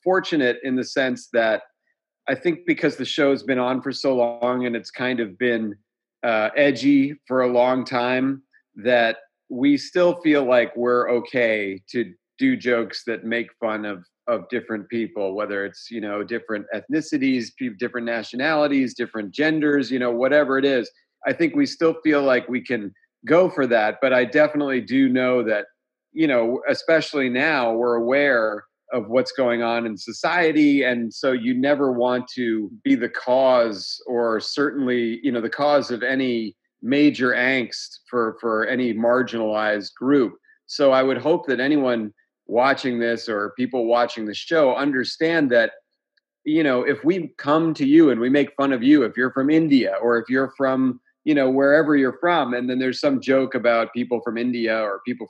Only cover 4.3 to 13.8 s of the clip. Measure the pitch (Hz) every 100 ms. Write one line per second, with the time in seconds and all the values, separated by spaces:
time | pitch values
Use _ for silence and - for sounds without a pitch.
4.3 | 117 120 127 123 117 - - 127 123 110
5.3 | 92 123 117 110 101 _ _ _ _ 120
6.3 | 110 107 147 143 123 135 143 139 147 -
7.3 | 127 127 123 123 131 120 127 123 127 135
8.3 | 135 _ _ _ - 107 120 117 113 -
9.3 | _ - 123 143 139 - 180 175 175 160
10.3 | 147 127 123 117 117 123 123 120 120 -
11.3 | 127 117 107 98 95 - 127 104 87 _
12.3 | - 135 123 120 120 107 - - 110 113
13.3 | 117 117 - 113 107